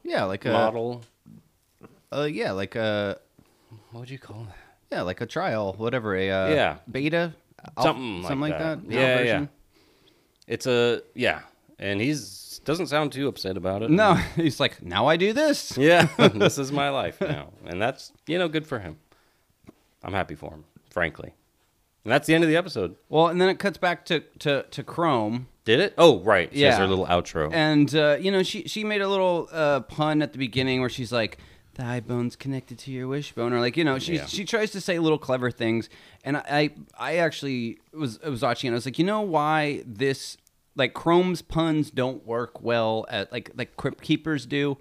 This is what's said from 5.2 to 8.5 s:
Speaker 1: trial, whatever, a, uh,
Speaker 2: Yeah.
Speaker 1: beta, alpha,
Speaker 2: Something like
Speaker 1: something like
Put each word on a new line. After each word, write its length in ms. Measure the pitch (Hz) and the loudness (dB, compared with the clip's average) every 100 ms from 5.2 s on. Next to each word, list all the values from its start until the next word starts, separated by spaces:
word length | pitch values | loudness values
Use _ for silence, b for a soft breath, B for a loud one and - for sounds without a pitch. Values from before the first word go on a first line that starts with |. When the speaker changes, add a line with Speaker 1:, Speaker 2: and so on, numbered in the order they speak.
| 117 | -6
Speaker 1:
trial, 480 | - 185 110 98 95 | -4 -2 0 -2 -2
whatever, 380 | 113 131 110 92 | -4 -2 -2 0
a, 140 | 95 | 0
uh, 160 | 95 95 | 0 2
Speaker 2:
Yeah. 300 | 147 92 73 - | 2 2 -2 -8
Speaker 1:
beta, 440 | 131 151 170 170 - _ - - - | -4 -2 0 -2 -6 _ -20 -14 0
alpha, 60 | 143 | 0
Speaker 2:
Something 320 | 117 123 90 | 2 -4 -6
like 60 | 110 | -4
Speaker 1:
something 100 | 139 | -2
like 180 | 151 | -2